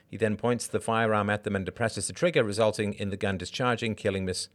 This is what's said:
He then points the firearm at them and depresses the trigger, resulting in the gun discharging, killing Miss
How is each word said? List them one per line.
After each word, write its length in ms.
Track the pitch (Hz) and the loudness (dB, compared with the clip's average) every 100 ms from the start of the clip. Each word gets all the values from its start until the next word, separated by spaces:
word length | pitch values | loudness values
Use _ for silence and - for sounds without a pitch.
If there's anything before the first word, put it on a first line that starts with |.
| _ | _
He 60 | 104 | 0
then 200 | 110 101 | 0 2
points 300 | 120 120 - | 0 0 -2
the 120 | 107 | -4
firearm 520 | - 113 113 107 101 | 0 2 4 2 2
at 120 | 104 | 0
them 120 | 107 98 | 0 -2
and 100 | 90 | -2
depresses 400 | - 113 104 - | -2 -2 -2 -6
the 80 | |
trigger, 300 | - 175 156 | 0 2 2
resulting 500 | 107 101 110 107 104 | 2 2 2 2 -2
in 160 | 101 101 | -2 -4
the 80 | 98 | -2
gun 220 | 101 95 | -2 -2
discharging, 560 | 90 - 123 117 117 104 | -4 -2 0 0 -2 -2
killing 300 | 104 95 92 | -2 0 -2
Miss 240 | 87 - | -4 -8